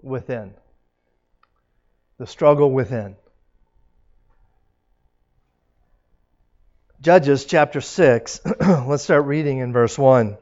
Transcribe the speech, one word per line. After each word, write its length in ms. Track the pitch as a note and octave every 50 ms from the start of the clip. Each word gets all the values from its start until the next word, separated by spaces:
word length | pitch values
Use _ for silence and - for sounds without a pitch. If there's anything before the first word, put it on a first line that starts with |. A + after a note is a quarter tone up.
Within. 520 | - C3+ C3 B2 - - B2 A2+ G#2 F#2+ G2 _ _ _ _ _ _ _ _ _ _ _ _ _ _ _ _ _ _ _ _ _ _ _ _ _ _ _ _ _ _ _ _ -
The 80 | A#2+
Struggle 420 | - - - E3 D3 D3 C#3+ D3 C#3
Within. 460 | C3 C3+ B2 - B2+ A2+ G#2 G2 F2+ _ _ _ _ _ _ _ _ _ _ _ _ _ _ _ _ _ _ _ _ _ _ _ _ _ _ _ _ _ _ _ _ _ _ _ _ _ _ _ _ _ _ _ _ _ _ _ _ _ _ _ _ _ _ _ _ _ _ _ _ _ _ _ _ _ _ _ _ _ _ _ _ _ _ _ _ -
Judges 440 | - D#3+ F3+ F#3 C#3+ C#3+ C#3 C3 -
chapter 360 | - - D#3 D3 D3 - C#3
six, 580 | - - - - E3+ C3+ A#2 A2+ - - - - - D#3+
<clears throat> 80 | - -
let's 440 | D#3 G3 F3+ C#3 B2 C3+ D3 C#3+ -
start 220 | - E3 D3 D3
reading 320 | C#3 C#3+ D#3 D3+ C#3+ C3+
in 160 | C3 B2+ B2 A#2+
verse 240 | B2 A#2 A2+ -
one. 400 | - C3+ C3 C3 B2 A2+ G#2 G2+ -